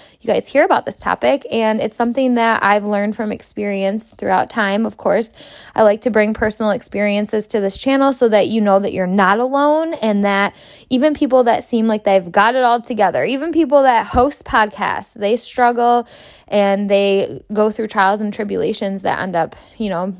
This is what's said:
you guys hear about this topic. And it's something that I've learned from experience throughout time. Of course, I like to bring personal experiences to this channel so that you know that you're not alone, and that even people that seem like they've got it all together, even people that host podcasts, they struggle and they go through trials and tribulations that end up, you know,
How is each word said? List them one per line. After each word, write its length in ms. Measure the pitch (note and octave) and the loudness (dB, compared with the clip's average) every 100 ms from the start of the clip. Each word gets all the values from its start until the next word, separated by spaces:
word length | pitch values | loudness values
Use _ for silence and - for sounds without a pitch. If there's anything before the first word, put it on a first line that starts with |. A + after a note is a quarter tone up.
| - _ | -20 _
you 80 | A3+ | -2
guys 180 | G#3 - | -2 0
hear 200 | - F4 | 2 2
about 200 | - - | 2 -2
this 140 | - | -6
topic. 480 | - - - C#4 - | -4 -2 0 -2 -2
And 300 | A3+ A3 A3 | -2 -2 -2
it's 160 | - - | -4 -4
something 380 | A#3+ A#3 C4 | -2 0 0
that 280 | A#3+ A3+ A3+ | 2 2 2
I've 200 | G3 G#3 | 2 0
learned 320 | G#3 G#3 G#3 G#3 | 0 -2 -2 -4
from 160 | G#3+ | -6
experience 800 | - - - G3+ G3 F#3+ G#3+ - | -8 -10 -8 -6 -2 -2 -4 -8
throughout 400 | - G3+ F#3+ - | -8 -2 0 0
time. 360 | A#3 G3+ G3+ A3 | -2 -2 0 -4
Of 120 | - | -4
course, 320 | F#3+ G3 A3+ - - - - | -2 0 -2 -10 -20 -20 -8
I 100 | - | 2
like 180 | A3 G#3+ | 2 2
to 100 | B3 | 0
bring 220 | G#3+ G#3+ | 0 0
personal 380 | A3 A3 - G#3+ | 0 -4 -2 -2
experiences 760 | F#3 - G3+ G#3 G3+ G#3 G#3+ G#3 | -2 -4 -4 -2 -2 -2 -4 -4
to 140 | A3 | -2
this 160 | G3 - | -2 -2
channel 340 | C4+ C4+ C#4 | 0 2 2
so 160 | C4 A#3+ | 2 2
that 220 | G#3+ F3+ | 4 2
you 100 | A3 | 2
know 200 | G#3 G3 | 2 2
that 120 | G3+ | 2
you're 160 | - F3+ | -2 -2
not 320 | G3 F#3 G#3 | 2 2 2
alone, 540 | B3+ C#4 D4 D#4 E4 | 0 0 2 2 -2
and 320 | E4 A3 G3+ G3+ | -4 -2 0 0
that 280 | G3 G3+ - - - - | 0 0 -4 -18 -20 -4
even 240 | B3+ D4+ | 0 0
people 320 | D4 C#4 B3+ A#3 | 0 2 2 4
that 180 | A3 | 2
seem 240 | - A#3 A3 | 0 -2 0
like 160 | G#3+ | 0
they've 260 | G#3 G3 F3 | 2 2 2
got 260 | G3 A3 B3+ | 2 2 4
it 80 | |
all 180 | B3 A#3+ | 2 2
together, 420 | A#3 A3 F#3+ C3+ | -2 0 0 2
even 300 | D#3+ C4+ D#4+ | -2 -2 -2
people 300 | D#4+ D4 C#4+ | 0 2 4
that 240 | C4+ A#3 G3+ | 4 2 0
host 360 | B3+ C4+ - | 0 0 -2
podcasts, 720 | - A#3+ G#3+ G#3 F3+ - - | -2 0 0 -2 -6 -6 -8
they 240 | - G3+ A#3 | -6 -2 -2
struggle 680 | - - A#3+ A#3+ A#3+ A#3+ A#3 - - - - | -4 0 0 2 2 2 0 -12 -20 -20 -4
and 400 | G#3 G3 G3 G3+ | 0 2 0 2
they 520 | G3+ G3+ G3 - - - | 2 2 2 -2 -6 -6
go 180 | G#3+ G#3+ | 0 0
through 160 | G#3+ G#3+ | -2 -4
trials 320 | A3 F#3+ G#3 | 0 2 2
and 140 | G#3+ | -2
tribulations 680 | G#3 G#3 F#3+ - A3 G3+ G3 | -6 -6 -4 -4 -4 -6 -4
that 180 | F#3+ - | -4 -4
end 140 | F#3+ E3+ | -4 -4
up, 200 | D#3+ - - - | -4 -8 -20 -8
you 120 | G#3+ | -6
know, 240 | E3+ F#3+ | -4 -6